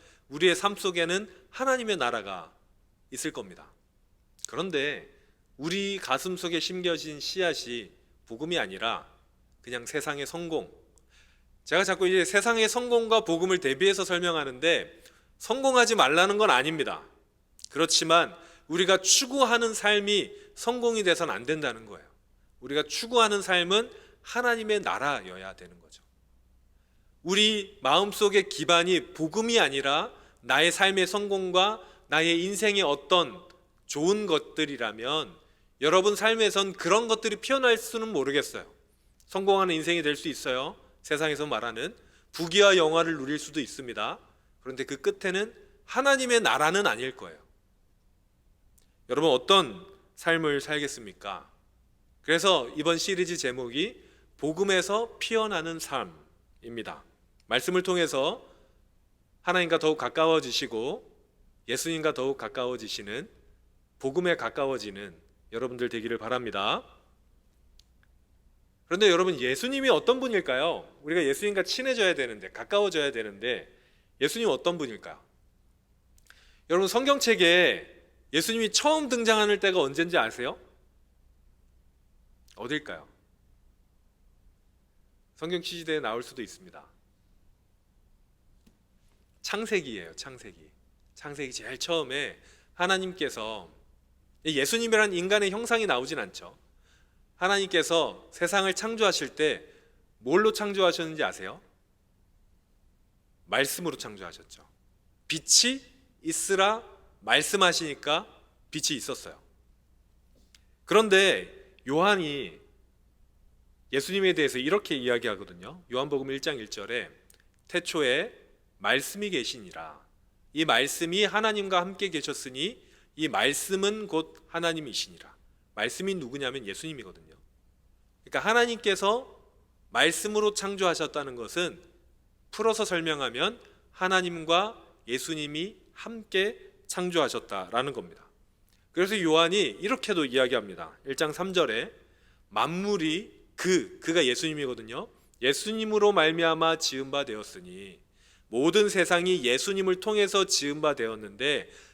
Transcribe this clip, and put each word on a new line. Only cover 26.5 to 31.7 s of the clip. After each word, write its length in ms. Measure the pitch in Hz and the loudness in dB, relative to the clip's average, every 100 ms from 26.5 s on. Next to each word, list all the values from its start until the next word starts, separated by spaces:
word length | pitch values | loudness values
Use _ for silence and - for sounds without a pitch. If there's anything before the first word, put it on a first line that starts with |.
| _ _ _ _ _ _ _ | _ _ _ _ _ _ _
우리 540 | 165 196 214 214 190 - | -2 4 4 2 -4 -4
마음속의 680 | 131 156 202 196 208 196 196 | 2 4 2 2 2 4 2
기반이 640 | - 156 170 175 180 - | 0 4 4 4 2 0
복음이 460 | - 156 180 226 233 | -6 -4 -2 2 4
아니라 520 | 156 139 135 143 214 - - _ | 4 2 0 0 -2 -8 -20 _
나의 300 | 120 135 165 | 0 4 4
삶의 360 | 170 190 196 180 | 4 4 4 2
성공과 760 | 202 202 196 185 180 196 | 0 -2 -2 0 2 2